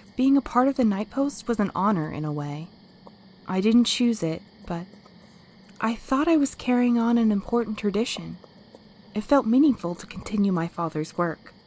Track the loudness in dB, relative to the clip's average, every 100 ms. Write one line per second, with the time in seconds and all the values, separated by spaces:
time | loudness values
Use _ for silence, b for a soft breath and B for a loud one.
0 | -12 -2 2 2 2 0 2 2 0 0
1 | -4 -2 -2 -4 -4 -2 -2 0 0 0
2 | -2 -4 -6 -6 -6 -10 -12 -18 -20 -20
3 | -20 -20 -20 -18 -6 0 4 4 4 2
4 | 0 0 -2 -6 -10 -18 -10 -10 -10 -18
5 | -20 -20 B B B B B -6 -6 -4
6 | -2 0 2 4 2 -2 0 2 2 2
7 | 2 2 4 2 0 -2 -2 -4 -2 0
8 | -2 -4 -10 -14 -18 -20 -20 -20 -20 -20
9 | -10 -6 2 2 4 4 4 2 -4 -8
10 | -10 -12 -6 0 0 0 -4 -4 -6 -4
11 | -6 -2 -2 -4 -14 -20